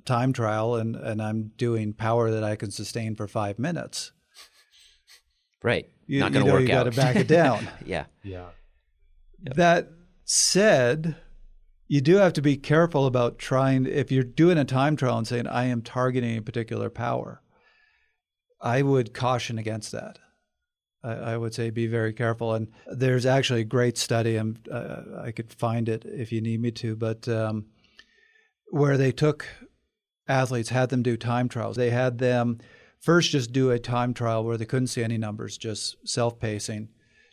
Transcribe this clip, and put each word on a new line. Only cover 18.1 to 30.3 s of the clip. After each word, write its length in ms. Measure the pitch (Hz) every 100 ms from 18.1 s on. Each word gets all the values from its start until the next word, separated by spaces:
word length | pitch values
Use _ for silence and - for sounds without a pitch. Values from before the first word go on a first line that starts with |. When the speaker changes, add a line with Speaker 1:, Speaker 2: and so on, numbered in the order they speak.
| _ _ _ _ _
Speaker 1:
I 200 | 120 127
would 320 | 139 135 113
caution 440 | - 123 123 - 113
against 340 | 110 110 -
that. 260 | - - - _ _ _ _ _ _ _ _
I, 100 | 117
I 240 | 113 117 117
would 160 | 117
say 160 | 113 113
be 180 | 113 113
very 260 | 113 110
careful. 400 | 110 117 117 117
And 140 | 110 110 - -
there's 380 | 123 131 127 127
actually 360 | 131 127 120
a 40 | 110
great 320 | 127 123 120
study, 380 | - 117 113 110
and, 240 | 110 113 -
uh, 300 | 120 - 123 120 -
I 80 | 120
could 200 | 110 113
find 360 | - 117 117 117
it 160 | 110 -
if 260 | - 113
you 100 | 113
need 200 | 113 113
me 100 | 120
to, 240 | 113 113 110
but, 320 | 113 113 -
um, 380 | 113 110 110 104 _ _ - _ _ _ _ _ _ -
where 280 | 151 143 135
they 140 | 135
took 360 | 120 151 143 - - - _ _ _ _ _
athletes, 420 | -